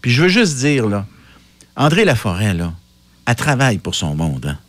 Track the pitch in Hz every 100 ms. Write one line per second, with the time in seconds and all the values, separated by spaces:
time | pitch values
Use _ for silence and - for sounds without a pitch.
0 | 127 120 180 202 214 139 139 139 110 101
1 | 101 - - - _ _ _ - 147 165
2 | 202 117 107 87 107 87 85 85 _ _
3 | _ _ - 120 156 131 135 101 95 -
4 | 78 73 82 67 71 71